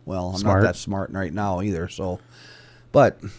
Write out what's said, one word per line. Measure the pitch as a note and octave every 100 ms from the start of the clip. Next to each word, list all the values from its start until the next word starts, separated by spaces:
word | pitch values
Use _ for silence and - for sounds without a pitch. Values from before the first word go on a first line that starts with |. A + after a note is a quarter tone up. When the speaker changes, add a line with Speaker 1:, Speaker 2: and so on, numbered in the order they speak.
| -
Speaker 1:
well, | F#2+ F2+
I'm | F#2+
Speaker 2:
Smart. | G2+ F#2+
Speaker 1:
not | G2
that | F2
smart | - G2 F#2+
right | F#2+ F#2
now | F2+ G2+ F2+
either, | G#2 E2+ F#2
so. | - F#2 F2+ - - - - - - -
But, | D#3 B2 - G#2